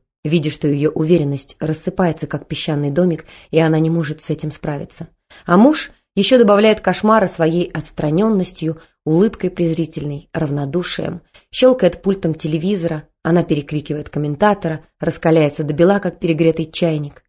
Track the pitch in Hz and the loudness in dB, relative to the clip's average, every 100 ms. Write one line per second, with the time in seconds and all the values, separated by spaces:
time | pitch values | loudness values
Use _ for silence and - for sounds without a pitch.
0 | _ _ 151 165 151 147 151 143 151 - | _ _ -2 0 0 -2 -2 0 0 0
1 | 156 175 147 139 - - 156 156 - 180 | 2 2 2 -4 -8 -8 -6 -4 -4 -2
2 | 180 156 147 - - 160 - 147 143 143 | 0 -2 -6 -8 -8 -8 -4 -2 -2 0
3 | 180 160 - - - 156 160 156 160 165 | 0 0 -8 -20 -4 2 2 2 2 0
4 | 156 151 - 151 156 - 160 143 - - | -2 -6 -8 -6 -8 -8 -8 -8 -10 -14
5 | 160 _ _ - - 175 262 311 - _ | -18 _ _ -12 2 6 6 4 -4 _
6 | _ - 196 254 208 202 220 214 - 180 | _ -2 4 6 6 6 4 2 0 0
7 | 214 220 185 - 165 175 165 - - - | 2 4 2 0 0 0 -2 -6 -10 -6
8 | 151 160 220 202 180 - 160 160 - _ | -2 0 2 0 -2 -4 -6 -6 -12 _
9 | - 160 214 - 180 180 170 160 160 - | 0 2 2 0 -6 -2 -2 -2 -4 -6
10 | 143 143 - 165 151 143 139 170 175 - | -8 -10 -8 -6 -4 -2 -4 -4 -4 -6
11 | 151 175 - _ _ - 254 254 180 - | -8 -8 -14 _ _ 2 4 4 2 0
12 | 190 196 165 156 160 160 180 202 165 156 | -4 -2 -2 -4 -4 -4 -2 -2 -4 -6
13 | - _ - 175 160 151 143 151 151 151 | -12 _ 0 2 2 -2 -2 -6 -6 -8
14 | 147 147 147 143 208 202 165 156 - _ | -8 -6 -4 0 0 0 -4 -8 -10 _
15 | 175 - 165 160 151 151 147 147 175 202 | -6 -2 2 4 2 0 -4 2 4 4
16 | - - 170 156 165 160 156 - 175 151 | -2 -4 -2 2 2 0 -4 -2 -2 -2
17 | 147 - | -6 -14